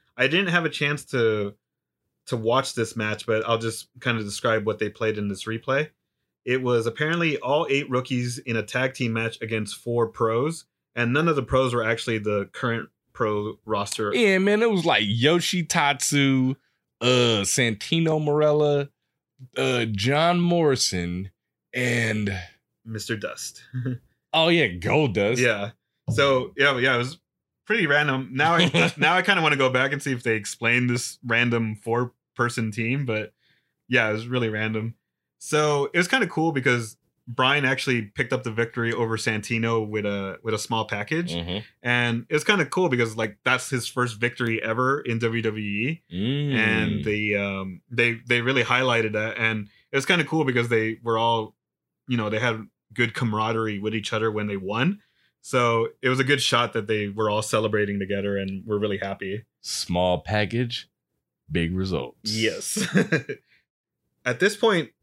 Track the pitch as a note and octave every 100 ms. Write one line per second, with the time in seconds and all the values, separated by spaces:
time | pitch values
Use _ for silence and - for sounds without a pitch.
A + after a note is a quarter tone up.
0 | _ - C3 E3+ F#3+ E3+ D#3+ - C#3+ D3
1 | - C3 A2+ G#2+ G2+ - _ _ _ _
2 | _ _ - A#2+ A2 B2+ C3+ - A2+ A2+
3 | G#2+ G#2+ - A2 A#2 A#2 A2+ A2 - -
4 | B2+ A2+ G2+ - A#2+ A2 G#2 G2 G#2 -
5 | A2 G#2 G#2 G2 - A2+ C3 C3+ D#3 _
6 | _ _ _ _ B2 C3 B2+ A#2+ A2+ A2+
7 | D3+ E3+ E3 C#3+ B2 D3 D#3 C#3 C#3+ B2+
8 | B2 B2+ B2 A#2 - A2+ G#2 B2 C3 -
9 | B2 A2+ A2+ - A2 A2+ G#2 - A#2+ A#2+
10 | A2+ - A2+ A#2 C#3+ E3 - _ _ A#2
11 | A#2 C3+ E3+ C#3+ B2 C3 C3 A#2+ A2 A2+
12 | - A2 G#2 G#2 G2 - B2 A2+ - _
13 | _ - G#2+ G#2 G#2 - G#2+ G#2 G#2 -
14 | G#2 A#3+ G#3+ F#3+ G3 G#3 A#3 G3 E3 A2
15 | G#2 A#2 C3+ F3 - F3+ D#3 F3 C#3+ C#3
16 | - C#3+ C#3 C3+ C3 C3+ _ _ _ -
17 | B2 B2+ A#2+ A2 F#2+ - A#2+ G#2 - E3
18 | E3 D#3 D3+ D3 D3+ D3+ D3 C#3+ C#3+ _
19 | _ _ _ _ C3 - C3+ B2 A2+ G2+
20 | A2+ C#3+ E3+ F3 F3 F3 D#3 B2+ - F#2
21 | F2 F2+ F#2+ _ _ _ _ B2 B2 A#2+
22 | A2+ G#2+ G2+ F#2+ F2 _ _ _ A2+ A2
23 | - A2 - - - - - B2+ B2 B2
24 | _ _ - D#3+ E3 E3+ B2 F2 G2+ D3
25 | C#3+ G2 G2+ B2 B2 G#2 G#2 - _ _
26 | - A2+ C#3+ C3 B2 - C#3+ B2+ B2+ B2
27 | B2 D#3+ _ _ _ _ - A3+ D#3+ D3
28 | D3+ C3 C3 C3 D#3 E3+ F3 E3+ E3 -
29 | D3+ F3+ F3+ F#3+ D#3 C#3+ C3 B2+ C3+ C#3+
30 | C#3+ B2 A#2+ A2 G2+ - A#2 A#2+ B2 A#2+
31 | - - A#2+ A#2 B2 A#2 A2 G#2+ - A#2
32 | B2 _ _ - A#2+ A#2 A2 G#2 A2+ C3+
33 | B2+ A2 G#2+ _ _ _ _ _ - B2
34 | A2 G#2+ A#2+ B2+ A2+ G#2+ A2 A2 A2+ -
35 | _ _ _ _ - D3+ D3+ D3 C#3 F3
36 | F3+ C4 F#3+ - D#3+ C#3+ C3 A#2+ A2 -
37 | _ _ - A#2+ C3 C#3+ C3 C3 - A#2+
38 | G#2 - B2 B2+ B2 A2 A#2 - A#2 A#2
39 | A2+ A2 - A2 G#2 A#2 A#2 A2+ G#2+ G#2+
40 | G#2 G2+ G2 F2+ A2+ G#2+ - A2+ G#2+ G#2+
41 | G#2 D#3+ F3 E2+ E2+ F#2+ - _ A#2+ B2
42 | A#2+ A#2 - D3+ - G#3 C#3+ - F3+ B2
43 | A#2 G#2+ C3 - C3 B2+ - B2+ - -
44 | A#2+ G#2 A#2+ - A#2 A2 A2 A2+ B2+ C#3+
45 | B2+ A#2 A#2 A#2 A2 G#2+ G#2 G2+ B2 E3
46 | - F2 A2 C#3+ D3 B2+ A2 A2 A2 G#2
47 | G#2+ G#2+ G#2+ G2+ G2+ F#2+ F#2+ F2+ - A#2+
48 | A#2+ A2+ - A#2+ A#2+ C3+ A2+ B2 C3 A#2
49 | A2 G#2+ A2 A#2 A2+ G#2+ G#2 _ - C#3
50 | C3+ F3+ C#3+ D#3+ C3+ B2 A#2 A2+ A2 A2+
51 | A#2 A2+ A#2 A2+ G#2+ _ _ _ _ _
52 | - A#2+ G#2+ G#2+ B2 A2+ G#2 _ _ A2
53 | A#2 - A#2+ G#2+ A2 A2+ A2 G2+ G#2 A2
54 | G#2 A2 A2+ G#2+ G#2 G2+ F#2+ G#2+ D3 G3+
55 | _ _ _ _ - C3 A#2+ A#2 A2+ -
56 | B2+ C3 C3 C#3+ - A#2+ A#2+ A#2 G#2 G#2+
57 | G#2 G2+ G#2+ G#2 - A2 G#2+ G#2 G2+ G2+
58 | F#2+ G2+ G2+ G2+ F#2+ F#2+ A2 G#2 G#2+ F#2+
59 | G2 G2 F#2+ G#2 - _ - - - F2
60 | F2+ F2 - G#2+ G2+ A2+ B2 A#2+ - _
61 | _ _ _ _ - E2 E2 F#2 F#2+ E2
62 | B1+ - - G#2+ A2 F#2+ - - F#3+ -
63 | - D3+ - B2+ _ _ _ _ _ _
64 | _ _ B2 B2+ G3 G#3 A3+ F#3 C#3 _